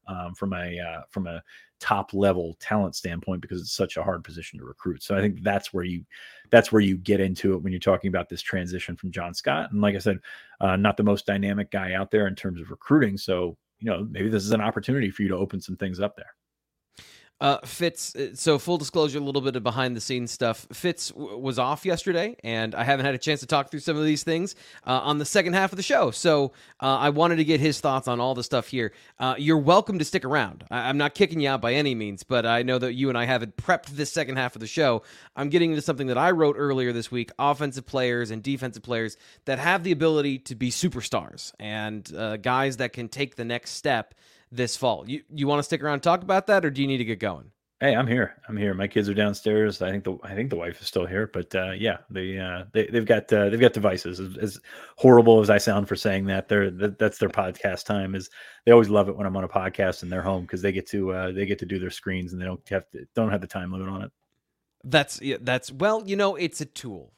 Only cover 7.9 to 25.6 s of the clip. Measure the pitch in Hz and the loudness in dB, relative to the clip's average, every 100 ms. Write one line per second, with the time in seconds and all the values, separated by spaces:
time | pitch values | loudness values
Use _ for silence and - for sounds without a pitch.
7.9 | 92 98 90 85 87 - 92 90 90 - | 2 2 -2 -4 -8 -6 -4 -4 -6 -8
8.9 | 87 92 90 87 87 - 139 - 104 104 | -8 -8 -8 -8 -6 -2 -2 -2 0 2
9.9 | 98 104 92 - - - - 95 95 101 | 2 0 -2 -4 -20 -18 -2 0 4 2
10.9 | - 104 101 - 101 101 101 98 98 92 | 4 4 2 0 -2 -2 -2 -4 -4 -4
11.9 | 95 98 107 98 98 98 87 80 - - | -4 0 2 2 -2 -6 -8 -10 -8 2
12.9 | 151 113 98 - 90 87 - _ _ 110 | 4 4 0 -2 -2 -2 -6 _ _ -4
13.9 | 87 110 - 107 107 101 110 107 107 113 | -4 -4 -4 0 0 0 0 0 -2 -2
14.9 | 139 101 - 98 90 95 95 - 92 98 | -2 -2 -2 -2 0 -4 -6 -8 -8 -6
15.9 | 90 101 - - - _ _ _ _ _ | -4 -6 -6 -20 -20 _ _ _ _ _
16.9 | - - - _ - 139 139 123 - 170 | -20 -20 -20 _ -2 0 0 -4 -4 -4
17.9 | - - - 123 131 160 139 175 175 139 | -4 -10 -8 -8 -2 0 2 0 -2 -2
18.9 | - 151 143 139 135 131 123 113 117 127 | 0 0 -2 -4 -2 -2 -2 -2 -2 -2
19.9 | 117 - 127 117 - 117 113 - - 175 | -4 -6 -6 -6 -2 -2 -2 -8 -6 -4
20.9 | 165 - - 120 110 135 120 127 151 185 | -4 -8 -10 -12 -8 -4 -2 -2 -2 -2
21.9 | 165 196 170 208 - 117 113 110 - 123 | -2 -2 -2 -2 -6 -6 -4 -4 -2 0
22.9 | 139 139 127 156 147 127 151 139 151 170 | 2 0 -2 -2 -4 -2 -2 -2 -6 -4
23.9 | 151 156 147 165 165 196 - - - - | 0 0 0 0 -2 -4 -8 -20 -10 -2
24.9 | 127 143 147 143 208 175 190 | 0 0 -2 0 0 2 2